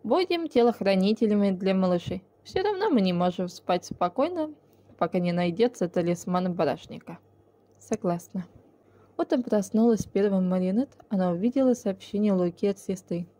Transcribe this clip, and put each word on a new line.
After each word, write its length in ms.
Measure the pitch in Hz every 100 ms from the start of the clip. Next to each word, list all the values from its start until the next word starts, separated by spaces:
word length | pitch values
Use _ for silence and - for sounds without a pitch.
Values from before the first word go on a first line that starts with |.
«Будем 440 | 214 311 359 349 330
телохранителями 1040 | 247 240 226 196 196 190 220 220 208 202
для 220 | 185 190
малышей. 500 | 190 185 180 - 185 _ _
Всё 200 | - 370
равно 260 | 415 381 427
мы 120 | 254
не 100 | 190
можем 380 | 175 180 175 180
спать 340 | - - 180
спокойно, 720 | - - 175 175 302 349 311 302 _ _ _ -
пока 220 | 175 185
не 140 | 175
найдётся 560 | 175 175 170 240 240 175
талисман 640 | 180 170 175 - 180 185
бражника». 680 | 175 151 165 - - - 175 _ _ _ _ _ _
«Согласна». 680 | - 220 185 170 - 190 175 - _ _ _ _ _ -
Утром 260 | 339 285
проснулась 600 | 233 214 190 214 233 214 -
первым 420 | 196 202 190 185
Маринет, 420 | 185 185 208 277 - -
она 220 | 196 180
увидела 420 | 175 226 269 262
сообщение 580 | 240 202 190 - 202 214
Луки 360 | 185 175 170 202
от 120 | 196
сестры. 480 | - 185 - 170 175